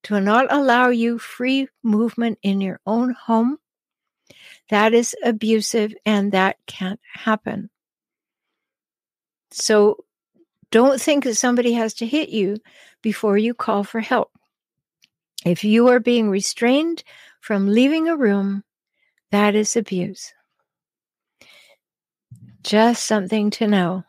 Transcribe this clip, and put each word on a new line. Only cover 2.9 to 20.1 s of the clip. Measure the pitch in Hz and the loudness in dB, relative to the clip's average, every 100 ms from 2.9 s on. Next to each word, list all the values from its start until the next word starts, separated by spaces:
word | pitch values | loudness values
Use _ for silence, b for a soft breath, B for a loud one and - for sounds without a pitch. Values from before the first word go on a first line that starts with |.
| 226 254 | -2 -2
home, | 240 - 226 233 302 _ _ _ _ _ _ _ B B B _ | -4 -2 0 0 -4 _ _ _ _ _ _ _ B B B _
that | 208 220 | 2 4
is | 233 233 - | 4 0 -4
abusive | 233 220 220 220 202 233 214 - | -4 -2 0 0 0 -2 -2 -4
and | 214 208 202 | -2 0 2
that | 196 190 - - | 0 0 -4 -18
can't | - 185 208 - | -10 -10 -10 -16
happen. | - - 220 - - 208 _ _ _ _ _ _ _ _ _ _ _ _ _ _ _ _ _ _ | -8 -4 -2 -4 -8 -12 _ _ _ _ _ _ _ _ _ _ _ _ _ _ _ _ _ _
So | - - 214 208 - _ _ _ _ _ _ _ | -8 2 4 4 0 _ _ _ _ _ _ _
don't | 226 262 262 | 4 4 2
think | - 285 | 0 0
that | 262 | 0
somebody | 214 247 247 240 | -2 0 2 0
has | 233 220 | 0 -2
to | - | -6
hit | 233 294 - | -4 -4 -2
you | 220 190 214 b b b b | -2 -2 -4 b b b b
before | 220 202 214 202 | -6 -2 0 2
you | 226 | 0
call | 240 - 202 | -2 -2 -2
for | 202 226 | -2 -8
help. | 214 254 - _ _ _ _ _ _ _ _ _ _ - | -2 -2 -2 _ _ _ _ _ _ _ _ _ _ -6
If | 170 175 | -4 -2
you | 208 220 247 | 2 4 6
are | 247 | 4
being | 233 240 214 | 2 0 0
restrained | 196 - - 233 269 330 330 - B B B | -2 -4 -2 0 2 0 -6 -12 B B B
from | - 208 196 | -6 -2 2
leaving | 220 269 320 320 | 2 2 2 -2
a | |
room, | 320 226 202 196 196 - _ _ _ _ _ _ | 0 0 0 -2 -6 -10 _ _ _ _ _ _
that | 202 208 | 0 2
is | 208 208 | 0 0
abuse. | 233 208 185 175 | -4 -2 -6 -6